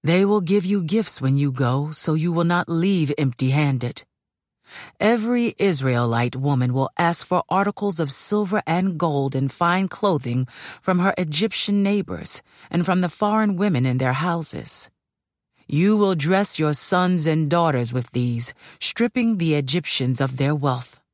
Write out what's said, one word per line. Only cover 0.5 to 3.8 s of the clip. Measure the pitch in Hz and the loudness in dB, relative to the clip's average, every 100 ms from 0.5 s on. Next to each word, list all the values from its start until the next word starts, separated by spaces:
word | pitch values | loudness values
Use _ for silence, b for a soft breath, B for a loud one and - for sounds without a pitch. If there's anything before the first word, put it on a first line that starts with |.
| 202 | 0
you | 180 202 | 2 -2
gifts | 165 208 214 - | 0 0 0 -2
when | 131 139 | 0 2
you | 143 | 0
go, | 127 127 131 147 | 0 0 0 -2
so | 156 - | -4 -2
you | 156 170 | 0 0
will | 165 | 0
not | 170 175 - | 2 0 0
leave | 165 185 190 147 147 | 0 2 2 0 0
empty-handed. | 139 120 131 139 147 131 | -2 0 0 2 2 0